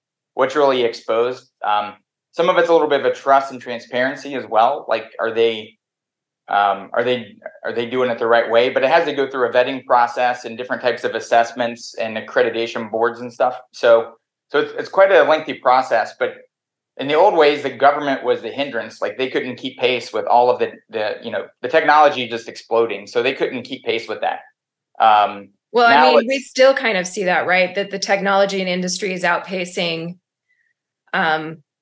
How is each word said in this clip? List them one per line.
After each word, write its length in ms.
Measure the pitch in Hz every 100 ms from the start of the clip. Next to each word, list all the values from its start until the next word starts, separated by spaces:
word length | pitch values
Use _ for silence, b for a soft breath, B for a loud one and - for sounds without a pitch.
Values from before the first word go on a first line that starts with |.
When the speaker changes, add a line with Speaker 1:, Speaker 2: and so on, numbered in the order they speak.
| _ _ _ -
Speaker 1:
what's 200 | 131 147
really 280 | 139 131
exposed. 680 | 117 - - 113 120 127 _ _
Um, 340 | 104 104 104 - _ _ _
some 160 | - 170
of 100 | 175
it's 120 | 170
a 20 |
little 160 | 165 151
bit 140 | 143
of 40 | 123
a 80 |
trust 380 | 123 139 139 135
and 80 | 127
transparency 760 | 127 117 - 123 131 143 143 135
as 100 | 107
well. 400 | 107 120 147 -
Like, 240 | 113 - -
are 120 | 113
they, 460 | 113 117 110 110 _ _ _ _ _ _ _ -
um, 420 | 101 101 95 95
are 100 | -
they, 320 | 123 123 113 - - - -
are 80 |
they 160 | 113 117
doing 200 | 127 123
it 80 | 117
the 100 | 117
right 220 | 117 110
way? 200 | 117 127
But 140 | 127
it 60 | 131
has 140 | 170 151
to 60 |
go 160 | 139 135
through 200 | 135 123
a 20 |
vetting 320 | 123 127 131 -
process 600 | 123 120 - 123 123 120
and 120 | 113
different 240 | 123 117
types 220 | 127 117
of 120 | 123 110
assessments 800 | - 117 117 127 120 117 - -
and 200 | 110 110
accreditation 760 | 110 135 123 113 117 123 110
boards 300 | 110 117 117
and 140 | 123
stuff. 260 | 117 127 - -
So, 400 | - 123 117 117 - _ _ _
so 120 | 143
it's, 120 | 147 -
it's 120 | 143
quite 220 | - 196
a 120 | 180
lengthy 320 | 143 156 151 131
process, 600 | 131 131 127 117 101 -
but 180 | 120 - _ _ _ _ _ -
in 80 | 135
the 60 |
old 220 | 151 202 175
ways, 280 | 147 147
the 60 | 135
government 540 | 120 139 147 143 127
was 180 | 120 120
the 80 | 113
hindrance. 520 | 127 143 113 107 -
Like, 160 | 104 113
they 120 | 131
couldn't 280 | 147 127 117
keep 200 | 131 -
pace 320 | 123 123 -
with 140 | 110 98
all 240 | 117 123
of 100 | 117
the, 120 | 117 - _
the, 260 | 110 107 101
you 80 | 117
know, 160 | 104 - _
the 60 | -
technology 600 | 160 151 151 147 127 117
just 200 | 117 117
exploding. 600 | - - 113 117 98 101
So 140 | 120
they 120 | 123
couldn't 300 | 135 156 127
keep 200 | - 131
pace 240 | 120 113 -
with 140 | 104
that. 180 | - - - _ _ _ _ -
Um, 500 | 113 107 101 101 101 _ _
Speaker 2:
Well, 140 | 233 233
I 80 |
Speaker 1:
now 220 | 233 - 285
Speaker 2:
mean, 100 | 233
we 80 | 269
Speaker 1:
it's 140 | -
Speaker 2:
still 240 | - 262
kind 240 | 269 240 190
of 80 | 180
see 200 | 214 185
that, 200 | 165 123
right? 300 | 185 180 202
That 160 | 196
the 80 | 196
technology 600 | - 196 196 196 196 196
and 80 | 185
industry 440 | 180 180 180 196
is 100 | 185
outpacing, 920 | 175 175 - 190 180 190 175 165 170 180 _ _ _ _ _ _ _ _ _
um, 500 | 175 165 156 156 160 _ _